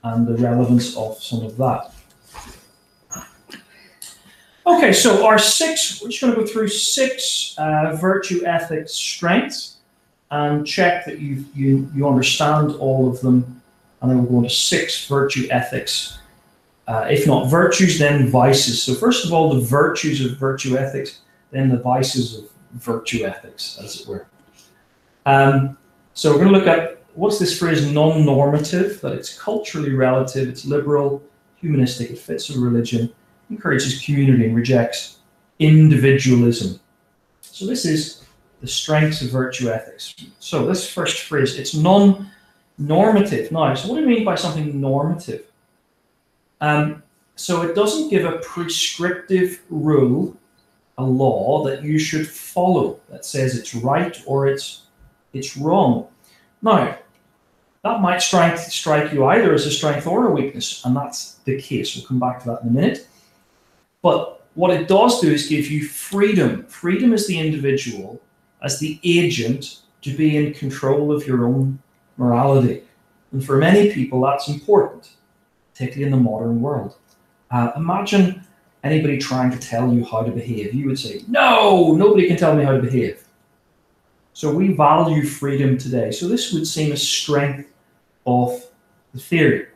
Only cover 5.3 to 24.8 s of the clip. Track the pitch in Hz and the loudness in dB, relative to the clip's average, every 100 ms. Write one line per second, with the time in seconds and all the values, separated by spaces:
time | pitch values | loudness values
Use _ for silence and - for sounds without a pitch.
5.3 | 214 - - 320 320 - - 240 - 254 | 4 4 0 -2 -2 -4 -6 -10 -2 0
6.3 | 226 208 226 208 - - 277 254 - - | 0 -2 -2 -2 -2 -4 0 -2 -2 -6
7.3 | - - - 156 151 160 160 180 190 - | -6 -8 -6 -2 0 0 -2 0 0 -2
8.3 | 175 170 170 - 156 156 - - - 175 | -4 -2 -2 -4 -8 -8 -8 -8 -4 0
9.3 | 196 277 - - - _ _ _ _ _ | 0 0 -10 -14 -20 _ _ _ _ _
10.3 | 147 147 147 147 - 175 175 151 147 143 | -2 0 0 -2 0 2 0 -6 -10 -8
11.3 | 135 - 143 135 135 135 139 143 127 131 | -8 -10 -2 2 2 0 -2 2 2 0
12.3 | - 151 151 147 - 135 131 127 123 127 | 0 2 2 0 -2 -2 2 0 0 2
13.3 | 127 123 - _ _ _ _ 127 127 123 | 2 2 -10 _ _ _ _ 0 2 2
14.3 | 123 120 - - - - - - 139 139 | 2 2 0 0 -2 -2 -6 -2 0 0
15.3 | 135 123 123 - 117 - - - - - | -2 -2 -2 -2 -6 -6 -8 -8 -14 -20
16.3 | _ _ _ _ _ - 113 - 143 - | _ _ _ _ _ -6 -4 0 0 2
17.3 | 127 127 165 180 - 185 156 147 143 123 | 2 2 2 2 4 2 4 2 4 4
18.3 | 123 135 135 127 117 - 127 233 240 165 | 4 4 4 2 -2 -2 0 2 0 0
19.3 | 165 156 135 113 143 175 - 156 139 127 | 2 2 2 2 2 2 0 -4 -2 -4
20.3 | 123 135 135 135 127 135 139 135 - _ | -2 -4 -4 -2 -2 -2 -6 -10 -14 _
21.3 | _ _ 135 135 123 123 131 131 127 113 | _ _ -2 0 2 0 0 0 -2 -4
22.3 | - - _ _ 120 - 117 - 117 98 | -8 -20 _ _ -14 -6 -6 -4 -4 -6
23.3 | 95 - - - - 95 - - 101 - | -8 -18 -14 -14 -14 -16 -16 -12 -14 -14
24.3 | _ _ _ _ _ | _ _ _ _ _